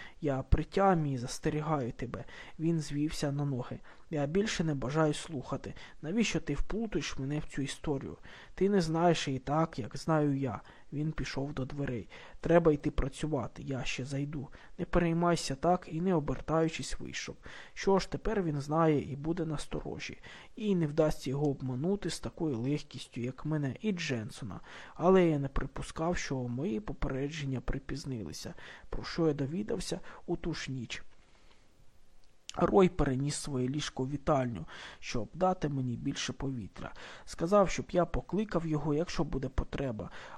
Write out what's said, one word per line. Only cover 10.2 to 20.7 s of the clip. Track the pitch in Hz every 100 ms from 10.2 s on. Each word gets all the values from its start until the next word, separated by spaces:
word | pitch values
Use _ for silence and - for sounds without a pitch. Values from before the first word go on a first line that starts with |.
| 147 135
я". | 135 104 - - -
Він | 139 156
пішов | 147 135 135 139
до | 143 131
дверей. | 143 139 120 92 - - -
"Треба | 156 170 165
йти | 147 151
працювати, | - 135 - 151 143 107 -
я | 135 135
ще | 117 - 127
зайду". | 139 143 151 139 - - -
Не | 175
переймайся | 180 170 165 175 165 - -
так | 165 180 -
і, | 160
не | 185
обертаючись, | 170 147 131 - 160 160 - - -
вийшов. | - - - - - - -
Що | - - 190
ж, | -
тепер | 190 - 214
він | 170 147
знає | 143 156 160 147 -
і | 143
буде | 143 170 160
насторожі. | 147 - 78 - - - 143 - - - -
І | 214